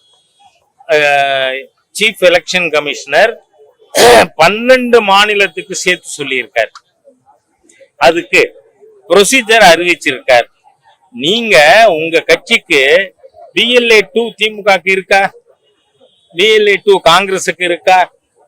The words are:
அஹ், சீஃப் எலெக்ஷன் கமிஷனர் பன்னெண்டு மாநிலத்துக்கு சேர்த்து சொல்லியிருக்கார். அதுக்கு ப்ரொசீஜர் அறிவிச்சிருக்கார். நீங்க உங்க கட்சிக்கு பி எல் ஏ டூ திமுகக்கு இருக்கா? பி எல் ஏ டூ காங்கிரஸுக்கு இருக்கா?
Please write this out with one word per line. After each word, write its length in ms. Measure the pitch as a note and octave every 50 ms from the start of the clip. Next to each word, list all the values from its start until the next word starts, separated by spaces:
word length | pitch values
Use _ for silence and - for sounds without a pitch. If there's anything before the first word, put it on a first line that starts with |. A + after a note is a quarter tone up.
| _ _ _ _ _ _ _ _ _ _ _ _ _ _ _ _ _ -
அஹ், 800 | D#3+ D3+ D3 C#3+ C#3+ C#3 C#3 C#3 C#3 C3+ C3 C3 C3 C3+ C#3 - _ _ _ _ - -
சீஃப் 200 | G3+ A3 G#3 -
எலெக்ஷன் 500 | F#3+ F3+ E3+ F3+ - - - F3+ F3 D#3+
கமிஷனர் 680 | D3 D3+ D3 C#3+ C3+ - - C#3 C#3+ D#3+ G3+ A#3 A3 - _ _ _ _ _ _ _ _ _ _ - - A#3 A#3+ A#3+ A3 F#3+ E3+ -
பன்னெண்டு 640 | - D#3 F3 G3+ A3 A#3 B3 C4 B3+ B3 A#3+ A#3 A#3
மாநிலத்துக்கு 720 | G#3+ G3 G3 G3 G#3 G#3 G#3 G3+ G3+ F#3 - F#3 E3+ - F#3
சேர்த்து 340 | - - F3+ F3+ F3 - - - -
சொல்லியிருக்கார். 520 | C#3+ C3+ C3 B2+ A#2+ - - A#2 A2 - - - _ _ _ _ _ _ _ _ _ _ _ _ _ _ _ _ _ _ _ _ - _ _
அதுக்கு 580 | - C#3+ E3 E3 E3+ E3+ - F#3+ E3+ A#2+ - - - _ _ _ _ _ - _ _ _ -
ப்ரொசீஜர் 540 | E3+ G3 G3+ - B3+ C4+ A3+ G3+ A3+ A3+
அறிவிச்சிருக்கார். 840 | G#3 F3+ E3 E3 F3 F3 E3+ - - D3+ C3 A#2+ - - B2+ A#2+ A2+ - _ _ _ _ _ _ _ _ _ _ _ _
நீங்க 720 | - A#2 C3 D#3 G#3 A#3 A#3 A3 G3 D#3+ D3 D#3 F3+ G#3+ A#3 G#3+
உங்க 320 | E3+ D#3 D#3+ E3 D#3+ D#3
கட்சிக்கு 920 | - - E3 - - - A#3 A3 - - E3 C#3 C3 C#3 D#3+ F#3 G3 F3+ _ _ - - _ - - -
பி 240 | - F3 A3 A#3+ B3
எல் 140 | B3 A#3+ A#3
ஏ 180 | A3+ G#3+ F#3+ -
டூ 200 | - A3+ A#3 A3+ F#3 -
திமுகக்கு 520 | G#3+ G#3+ G#3+ G#3 F#3+ G#3 F#3+ F3+ - F#3+
இருக்கா? 420 | F#3+ F#3+ F3+ - G#3 G3 G3 F#3 - _ _ _ _ _ _ _ _ _ _ _ _ _ _ _ _ _ _ _ -
பி 80 | E3 G3
எல் 240 | A3 A3 G#3+ G#3 G#3
ஏ 120 | G3 F#3 -
டூ 160 | G#3 G3 F3+ - E3
காங்கிரஸுக்கு 560 | E3 F#3 G3 F#3+ F#3+ F3+ - F#3+ E3 - F3+
இருக்கா? 480 | F3 F3 D#3+ - F#3+ F#3 F#3 F3 - _ _ _ _ _ _ _